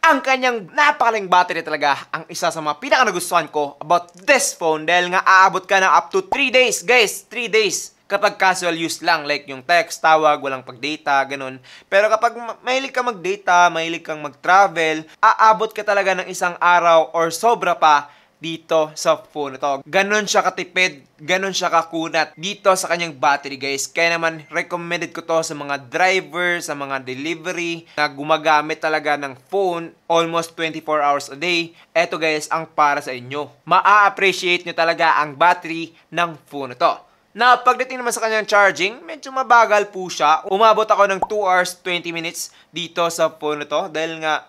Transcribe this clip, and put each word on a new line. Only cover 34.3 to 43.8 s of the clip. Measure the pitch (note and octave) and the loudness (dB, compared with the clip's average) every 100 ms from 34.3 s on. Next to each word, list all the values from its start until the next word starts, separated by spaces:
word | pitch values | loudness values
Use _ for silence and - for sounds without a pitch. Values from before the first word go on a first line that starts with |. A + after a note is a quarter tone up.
| F3+ F3+ F3 F3 | 0 0 -2 -2
nyo | E3+ | -2
talaga | E3 E3 E3 C#3+ | 0 2 2 2
ang | D3+ C#3 | 0 2
battery | E3+ F#3 E3 E3 E3 _ _ | 2 2 -4 -10 -10 _ _
ng | D#3+ F3 D3+ | -4 -4 -6
phone | _ C#3+ C3+ B2 | _ -10 -10 -2
na | |
to. | E3+ A2 _ _ _ | 0 0 _ _ _
Na | G3 A#3+ B3 | 0 4 4
pagdating | B3 A#3+ C4 C4 | 4 0 -2 -6
naman | A#3+ | -6
sa | A#3 | -4
kanyang | A3 A3 G#3 | -2 -2 2
charging, | G#3 G3+ D3 F#3 A#3+ | 4 4 2 -4 -6
medyo | E4 D#4 C4+ | -16 -16 -10
mabagal | C4 B3 A#3+ A3 G#3 G3+ | -6 4 4 6 2 0
po | F#3+ F3+ | -8 -10
siya. | - D3+ D#3+ C#3 | -2 2 2 0
Umabot | F#3+ A3 G#3+ G#3+ | 2 4 4 2
ako | G3 G3+ | 4 2
ng | F#3+ - | 2 -4
two | G#3+ | -2
hours, | G3 F#3 F3+ - | 0 2 0 -4
twenty | - F3 E3+ | -6 -6 -6
minutes | E3+ E3 E3+ - _ _ | -8 -8 -10 -14 _ _
dito | D#3+ E3 F3+ E3+ | -12 -10 -2 -2
sa | E3+ D#3+ | 0 -2
phone | - D3+ D3+ | -2 -6 -6
na | D3 | -4
to | D3 | -4